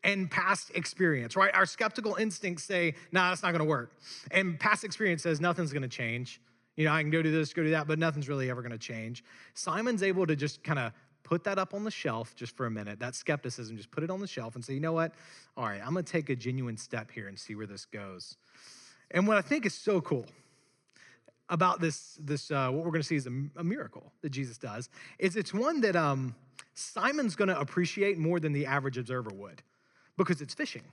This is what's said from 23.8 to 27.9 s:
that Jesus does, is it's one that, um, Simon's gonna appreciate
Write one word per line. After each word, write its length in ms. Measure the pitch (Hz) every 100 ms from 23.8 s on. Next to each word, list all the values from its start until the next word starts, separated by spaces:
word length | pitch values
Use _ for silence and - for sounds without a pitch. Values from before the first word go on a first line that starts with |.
| - - - _
that 80 | 160
Jesus 280 | 131 131 113
does, 320 | 120 107 123 - - -
is 180 | 190 190
it's 180 | 185
one 280 | 196 262 320
that, 140 | 226 175
um, 400 | 151 135 131 117 - - - -
Simon's 600 | - - 226 294 240 -
gonna 240 | 196 180
appreciate 580 | 147 - 175